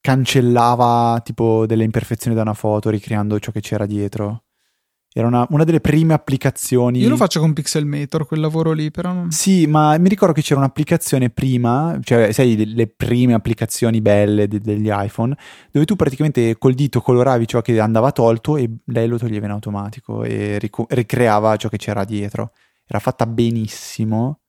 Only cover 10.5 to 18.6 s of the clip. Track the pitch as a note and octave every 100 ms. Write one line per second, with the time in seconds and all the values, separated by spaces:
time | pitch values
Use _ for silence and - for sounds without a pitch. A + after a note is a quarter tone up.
10.5 | C#3 C3+ - D3 E3+ - C3+ B2 - C3
11.5 | B2 A#2+ B2+ E3 D3 B2 A#2 G#2+ A2 B2+
12.5 | G#2+ G#2+ A2+ A2+ _ - A#2+ B2+ A#2 -
13.5 | A2+ A2+ - A#2 A2+ G#2+ G2+ G#2 G#2 G#2
14.5 | G#2 G#2+ G#2 G#2+ G2+ G#2 - A#2 C#3+ -
15.5 | - _ D3 D#3 G3+ D3 C3 D3+ B2+ A2+
16.5 | A2+ C3 B2+ D3 A#2 - B2 B2+ B2 A#2
17.5 | B2 A2 A2+ A2 A2+ C3 - A#2 A2+ -
18.5 | D3+